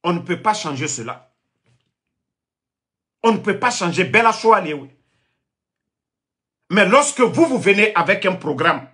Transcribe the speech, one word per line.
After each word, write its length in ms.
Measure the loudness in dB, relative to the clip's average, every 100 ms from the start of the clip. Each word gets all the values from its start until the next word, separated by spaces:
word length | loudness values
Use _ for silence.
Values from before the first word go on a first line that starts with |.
On 100 | -4
ne 60 | -4
peut 220 | -4 -4
pas 120 | -2
changer 340 | -4 -6 -8 -8
cela. 440 | -8 -12 -14 _ _ _ _ _ _ _ _ _ _ _ _ _ _ _ _ _ _ _ _
On 100 | 0
ne 40 | 0
peut 220 | -2 -2
pas 120 | -2
changer. 320 | -2 -4 -2 0
Bella 260 | 2 2
choix, 260 | 2 2 2
allez, 160 | 2
oui. 160 | -10 -12 _ _ _ _ _ _ _ _ _ _ _ _ _ _ _ _ _ _
Mais 160 | 0 4
lorsque 360 | 4 2 0
vous, 240 | 0 2 2
vous 140 | 2
venez 340 | 2 2 2
avec 320 | 2 0 0 0
un 100 | -4
programme 520 | -6 -2 0 -2 -8